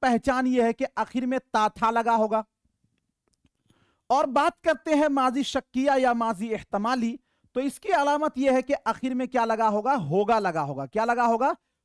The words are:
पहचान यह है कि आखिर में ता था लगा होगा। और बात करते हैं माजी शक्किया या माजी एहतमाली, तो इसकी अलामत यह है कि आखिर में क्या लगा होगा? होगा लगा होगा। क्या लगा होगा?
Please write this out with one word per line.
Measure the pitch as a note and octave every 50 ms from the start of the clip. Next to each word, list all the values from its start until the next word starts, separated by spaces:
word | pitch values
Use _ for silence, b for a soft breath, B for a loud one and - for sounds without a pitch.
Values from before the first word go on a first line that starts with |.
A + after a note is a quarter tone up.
| -
पहचान | C4 A#3+ A3+ - C#4 B3+ B3+ C4
यह | B3+ B3+ B3 A#3
है | A3+ A3+
कि | - C4 - - -
आखिर | A3 - - B3 C4
में | B3 C4 C4
ता | - _ - A3+ G#3+ G#3+
था | - - A#3 A3
लगा | A#3 A#3 A#3 A#3 A3+
होगा। | A3+ A3 G#3+ A3 A3 G#3+ - _ _ _ _ _ _ _ _ _ _ _ _ _ _ _ _ _ _ _ _ _ _ _ _ _ _ _ _ _ _ _ -
और | B3 C4+ D#4
बात | C#4+ B3 C4+ D4 E4+ - _ -
करते | E4 D#4 - - E4 D#4
हैं | C#4+ D4+ D4+
माजी | C#4 C#4 C4 C4 A3+ C#4 C4+
शक्किया | - - C4 - _ - B3 C4 C#4+ C#4
या | C4+ C4 B3+ A#3+
माजी | A#3 A#3 A3+ A3+ E3+ G#3+ A#3
एहतमाली, | A3 G3+ - - - G3+ G#3 A3+ B3+ B3+ A3+ A3+ A#3+ - - _ _ _ _ _ _
तो | B3
इसकी | C4+ C#4+ - - - -
अलामत | F#4+ D#4 C#4+ C#4+ D4 D4 D4+ D4+ - B3+
यह | C4 C4+ B3+
है | C4 B3+
कि | - C#4
आखिर | - - G#3+ A3 - - C4 C4
में | B3 B3+ B3
क्या | - B3+ A3+
लगा | A3+ A3+ G#3+ A3+ A3
होगा? | G#3 G#3+ G#3 B3 C#4
होगा | C4 E3+ C#3 D3+ G3 G#3 G3+ A#3 A3
लगा | G3+ F#3 E3 D#3+
होगा। | D3 C#3 C#3+ C3 C#3
क्या | C3 - G#3+ G#3+
लगा | A#3 A#3+ A#3+ A#3+
होगा? | A#3 A#3 A3+ B3+ C#4+ F4 - _ _ _ _ _